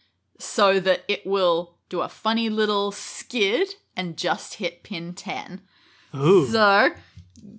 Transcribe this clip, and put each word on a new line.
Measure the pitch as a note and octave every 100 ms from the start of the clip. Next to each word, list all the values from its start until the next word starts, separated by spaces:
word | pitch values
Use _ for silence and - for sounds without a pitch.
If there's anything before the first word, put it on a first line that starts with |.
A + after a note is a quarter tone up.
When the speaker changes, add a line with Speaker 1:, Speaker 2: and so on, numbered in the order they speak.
| _ _ _ -
Speaker 1:
so | - - G3 F#3+
that | F#3 F3+ -
it | G3 F#3+
will | G3 F3+ E3 F3 _ -
do | F3
a | C#3
funny | - A3 A3+ A3+
little | G#3+ G#3 G3+ G3+
skid | G3 - - - A#3+ G3 B3+ F#4+ - _ -
and | F3+ D#3+
just | F3 - -
hit | - F3 -
pin | - F3 E3+
ten. | F3 F#3+ C3 - F3+ _ _ _ _ _
Speaker 2:
Ooh. | C3+ D3 F#3+ B2+
Speaker 1:
So, | A3+ G#3 G3 C#4 - - - - - -